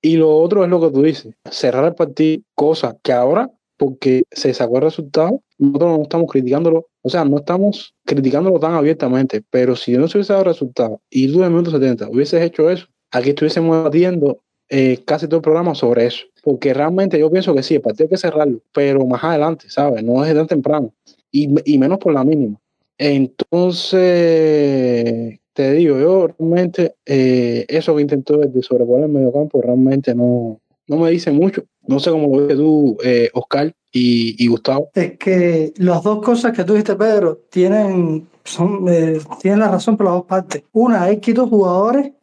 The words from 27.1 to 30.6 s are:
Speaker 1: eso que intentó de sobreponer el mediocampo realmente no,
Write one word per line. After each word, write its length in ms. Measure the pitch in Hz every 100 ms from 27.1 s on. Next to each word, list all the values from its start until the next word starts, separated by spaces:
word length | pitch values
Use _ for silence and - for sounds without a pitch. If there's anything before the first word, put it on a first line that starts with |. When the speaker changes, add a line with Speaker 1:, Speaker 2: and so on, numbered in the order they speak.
| 139 131 127 120 117 117
Speaker 1:
eso 280 | 156 156 151
que 60 |
intentó 360 | 147 147 131 151
de 260 | 143 127
sobreponer 420 | 127 123 120 123 151
el 60 |
mediocampo 500 | 143 131 139 151 139
realmente 540 | 120 123 131 135 131 120
no, 440 | 123 123 117 110